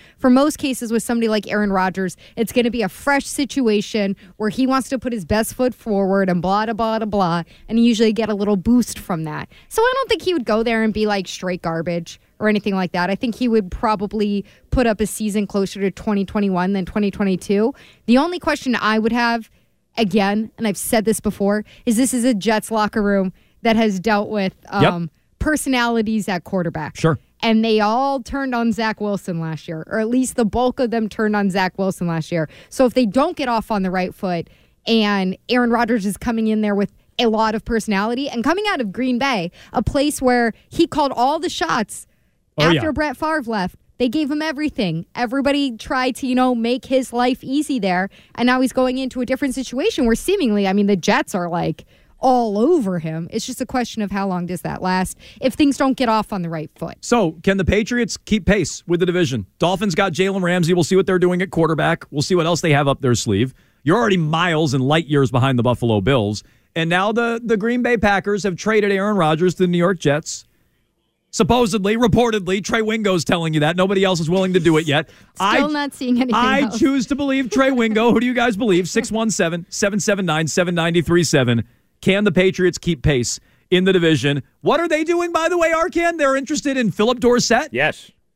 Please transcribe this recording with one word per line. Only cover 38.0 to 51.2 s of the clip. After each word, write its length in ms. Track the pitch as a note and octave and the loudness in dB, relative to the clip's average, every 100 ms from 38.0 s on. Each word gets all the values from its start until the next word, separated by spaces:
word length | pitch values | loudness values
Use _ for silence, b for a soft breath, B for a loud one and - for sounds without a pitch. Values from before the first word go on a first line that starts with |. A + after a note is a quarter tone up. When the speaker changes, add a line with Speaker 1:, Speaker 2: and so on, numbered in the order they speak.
| G#3+ A#3+ C#4+ | -2 -4 -6
Speaker 1:
and 160 | A#3 | -4
coming 200 | A#3+ F#4 G#4 | -2 0 -2
out 100 | F4 | -2
of 140 | G#3 | -4
Green 260 | G3+ C4 A#3+ | -4 -2 0
Bay, 320 | C#4 A3 E3+ B B | 0 -2 -4 B B
a 100 | - | -4
place 380 | - C#4+ D4 - | -2 0 0 0
where 320 | B3+ B3 A#3 b b | 0 2 0 b b
he 180 | - E4 | 0 0
called 260 | D4+ C#4 A#3 | 2 -2 0
all 220 | B3+ D#4 | 0 0
the 100 | D#4 | -4
shots 580 | - E4 C4 G3+ - - _ _ _ _ - | -4 -2 -2 -4 -8 -18 _ _ _ _ 0
Speaker 2:
Oh, 40 | |
Speaker 1:
after 100 | D3 D#3 D#4 | 2 2 0
Speaker 2:
yeah. 20 | |
Speaker 1:
Brett 260 | C#4+ D4+ C4 | -2 -4 -2
Favre 260 | D#4 D#4 A3+ | -2 -2 -2
left. 300 | G#3+ F3+ - _ - | -4 -4 -8 _ -2
They 120 | B3 | -2
gave 200 | D#4 C#4 | 0 -2
him 120 | D4+ | -2
everything. 640 | D#4 C#4+ D4+ - F#3 D#3+ - | -4 -4 -4 -2 -2 -4 -6
Everybody 640 | - A#3+ C#4 C4+ C#4+ C#4 A3 | -6 -4 0 0 0 -2 -6
tried 380 | - C4 B3+ - | -4 -2 -2 -2
to, 100 | B3+ | -2
you 80 | |
know, 200 | B3+ B3+ | 2 2
make 300 | A#3+ A3+ B3 - | 0 -2 -2 0
his 280 | C4 B3 | -2 0
life 280 | A#3+ B3 B3+ | -2 0 -2
easy 360 | - C#4+ D4+ C4 | -4 -4 -2 -2
there. 320 | F#3+ F3+ G3 b b | 0 0 -2 b b
And 120 | - B3 | -2 2
now 140 | B3+ | 2
he's 120 | C4 | 2
going 240 | B3+ B3+ B3+ | 2 0 0
into 240 | C4 B3+ | -6 -6
a 40 | B3 | -4
different 280 | C4 C#4+ | -2 -2
situation 500 | B3+ B3 B3 G#4 D#4+ | -4 -6 -2 -2 2
where 100 | A#3 | 2
seemingly, 520 | A3+ - G4+ B3+ G#3 G3 | 2 0 0 2 2 2
I 60 | |
mean, 120 | G3+ G3+ | 2 2
the 80 | F#3+ | 2
Jets 380 | G3+ A3+ | 2 0